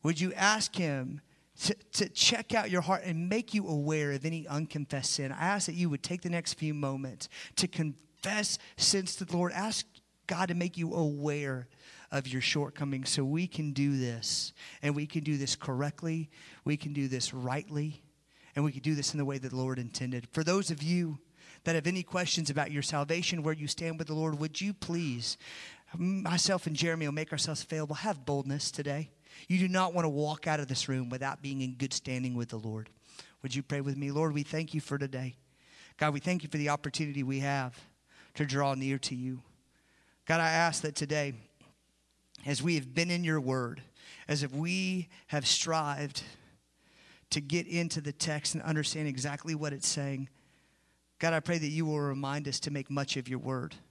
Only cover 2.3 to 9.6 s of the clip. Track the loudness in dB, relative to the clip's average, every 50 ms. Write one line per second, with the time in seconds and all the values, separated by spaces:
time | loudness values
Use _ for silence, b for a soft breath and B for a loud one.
2.3 | 6 4 0 2 2 2 4 4 2 2 4 4 2 2 2 -2 -2 -2 0 2
3.3 | 0 0 0 2 0 0 2 2 2 2 2 2 2 2 2 0 0 0 -2 -2
4.3 | -2 -2 -4 -2 -2 -2 -2 -2 -2 -6 -4 -2 -2 -2 0 0 0 0 -2 -4
5.3 | -2 0 2 2 2 2 0 -2 0 0 2 2 2 0 -2 -4 -6 -4 -2 -2
6.3 | -2 -2 -2 -2 -4 -2 -2 -2 0 0 0 -2 -2 -2 -4 -6 -8 -10 -12 -14
7.3 | B B B B B 0 0 0 2 0 -2 -2 -2 -6 -14 _ _ _ -4 0
8.3 | 0 0 0 0 -2 -4 B B B B 4 4 4 4 2 -2 -4 -6 -6 -2
9.3 | 2 2 2 2 2 0